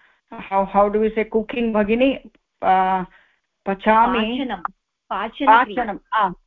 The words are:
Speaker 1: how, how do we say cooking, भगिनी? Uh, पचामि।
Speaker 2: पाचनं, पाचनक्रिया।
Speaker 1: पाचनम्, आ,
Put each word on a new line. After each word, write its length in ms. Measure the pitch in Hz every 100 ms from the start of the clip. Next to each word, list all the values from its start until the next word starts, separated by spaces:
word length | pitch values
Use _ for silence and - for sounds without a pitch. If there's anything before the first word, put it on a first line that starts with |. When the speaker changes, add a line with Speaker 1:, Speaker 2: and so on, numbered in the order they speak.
| _ _ _
Speaker 1:
how, 320 | 226 208 196 196 202
how 120 | 208
do 80 | 208
we 180 | 220
say 100 | 220 220 220
cooking, 360 | 220 - 233
भगिनी? 400 | 214 208 226 269 262 - _ _ -
Uh, 420 | 196 190 185 190 180 _ _ _ _ _ -
पचामि। 520 | 190 214 220 240 247
Speaker 2:
पाचनं, 440 | 220 254 262 196 170 - _ _ -
पाचनक्रिया। 760 | 202 220 - 285 220 247 208
Speaker 1:
पाचनम्, 140 | 226 196 -
आ, 180 | 220 196 175